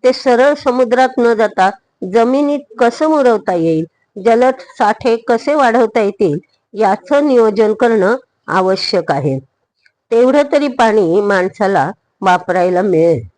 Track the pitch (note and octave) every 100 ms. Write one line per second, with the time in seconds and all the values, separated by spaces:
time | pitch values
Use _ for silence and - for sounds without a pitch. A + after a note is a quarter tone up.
0 | B3+ B3+ C4+ A#3 C#4 C#4+ C#4 B3 B3 B3
1 | B3+ B3+ A#3+ A3 A3 - F#3+ - _ _
2 | F#3 G#3+ A3+ C4+ C#4+ C#4+ C#4+ - A#3+ A#3+
3 | D#4 D#4 B3+ G#3+ F#3+ F3+ E3 D#3+ E3 _
4 | _ - G3 A3+ B3+ C4 - - A3 G#3+
5 | B3 A3+ - A3+ - D4+ B3 A3+ A3+ A#3
6 | G3+ G#3 F#3+ D3+ _ _ _ G3+ G#3 G#3
7 | - C#4+ D4 B3 A3+ G3+ G#3+ G#3+ A#3+ A3+
8 | F#3+ B3+ _ _ - F#3+ F#3+ F#3+ - F#3+
9 | D#3+ C#3+ D3+ C3+ - _ _ _ _ _
10 | _ A3+ B3+ C#4+ D4 D4 C#4+ B3 A3+ G#3+
11 | F3 F3+ G3+ G3 F#3 - G3 F#3+ D3+ G#3+
12 | _ _ F#3+ F3+ F3+ F3+ F3+ F3+ G3+ E3
13 | E3+ D#3 G#2+